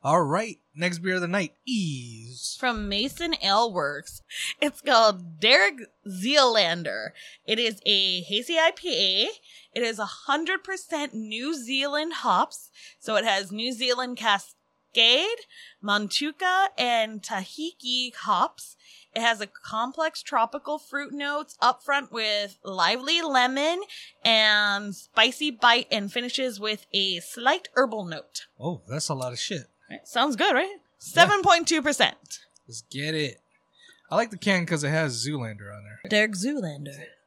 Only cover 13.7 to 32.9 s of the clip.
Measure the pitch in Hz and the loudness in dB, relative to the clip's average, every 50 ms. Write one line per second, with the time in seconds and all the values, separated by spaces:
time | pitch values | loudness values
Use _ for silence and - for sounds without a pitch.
13.7 | 254 220 262 247 247 247 254 247 247 233 220 226 202 190 - - - _ _ _ | -4 -2 -2 -2 0 -2 -2 -6 -6 -2 2 2 2 2 0 -10 -20 _ _ _
14.7 | _ _ _ _ _ 226 226 233 247 285 349 427 466 466 - _ - - - - | _ _ _ _ _ 4 6 6 6 4 2 -2 -4 -6 -10 _ -20 -20 -20 -20
15.7 | _ _ - 208 202 208 208 202 - - 285 311 311 - 381 370 370 381 392 381 | _ _ -2 0 0 0 0 -2 -4 -4 -4 -4 -4 -2 0 0 2 2 2 0
16.7 | - - 247 247 240 226 220 220 220 208 - - 233 190 190 - - - 311 339 | 0 -2 0 2 2 0 0 -2 -6 -14 -8 -6 -6 -6 -6 -8 -10 -10 -10 -10
17.7 | _ _ - 247 254 254 254 247 - - - 220 202 175 247 - _ - - - | _ _ -6 -4 -2 -2 -2 -4 -8 -8 -2 0 2 2 2 0 _ -12 -20 -20
18.7 | - _ _ - - - _ _ _ 226 233 233 226 202 208 196 _ - - - | -20 _ _ -20 -20 -20 _ _ _ 0 2 2 2 0 -6 -12 _ -18 -14 -8
19.7 | 220 220 233 262 269 - 320 320 - - - - 294 240 226 233 - 285 _ - | -4 -4 -4 -4 -2 -2 -2 -2 -2 -6 -10 -2 0 0 0 0 -2 -10 _ -6
20.7 | 294 302 - - - 285 285 285 262 285 285 285 294 302 311 _ - _ - 240 | -6 -6 -8 -8 -8 -8 -8 -6 -8 -6 -6 -4 -4 -6 -6 _ -4 _ 2 2
21.7 | 254 - _ - 277 285 262 - - 233 220 214 208 208 202 202 190 _ - 185 | 2 2 _ 0 0 0 -2 -4 -6 -4 -2 0 0 -2 -4 -6 -10 _ -12 -8
22.7 | 190 208 - 175 220 254 262 285 330 339 330 311 269 254 247 247 262 277 294 320 | 0 2 2 2 2 0 0 0 0 0 0 2 4 4 4 4 2 0 0 0
23.7 | 349 370 415 - - - - - _ _ - 233 226 220 214 214 208 208 208 208 | 0 -2 -6 -10 -14 -18 -18 -20 _ _ 2 4 4 6 6 6 6 4 4 2
24.7 | 202 202 208 202 185 - - _ _ 220 220 254 247 - 302 302 240 214 - 240 | 0 -2 -4 -8 -12 -12 -16 _ _ 4 4 4 4 -2 -6 -6 -2 4 4 6
25.7 | 233 240 - - - 214 202 202 - 247 240 247 - - 262 254 220 196 208 214 | 6 4 2 -2 -2 -2 -2 -4 -6 -6 -6 -4 -4 -4 -4 -4 -4 -6 -6 -6
26.7 | 214 208 - _ - 196 196 190 185 170 - - - 240 233 269 311 370 - - | -6 -6 -8 _ -2 -2 -2 -2 -4 -6 -10 -12 -12 -2 0 0 0 0 -4 -2
27.7 | _ 247 269 233 226 214 190 170 160 151 - _ _ - - _ _ - 117 165 | _ 2 2 2 0 -6 -6 -8 -10 -12 -12 _ _ -14 -14 _ _ -8 -6 -6
28.7 | 175 104 _ 104 127 127 - - 151 131 127 127 123 120 - - 175 147 - _ | -6 -6 _ -8 -6 -6 -4 -4 -4 -4 -4 -6 -6 -6 -6 -6 -6 -8 -10 _
29.7 | _ _ _ _ - - _ - - 233 262 302 247 202 339 403 302 262 359 392 | _ _ _ _ -20 -18 _ -4 0 0 0 0 2 0 2 2 4 2 0 -2
30.7 | 403 370 _ _ _ _ - - - 330 349 381 415 392 370 403 349 339 330 - | -6 -14 _ _ _ _ -18 0 6 6 6 6 6 4 6 6 6 6 4 2
31.7 | 330 311 262 302 277 - 202 - - _ _ _ - - - _ _ _ _ - | 0 2 2 0 2 2 2 0 0 _ _ _ -18 -18 -18 _ _ _ _ -18
32.7 | 113 113 113 _ | -18 -18 _ _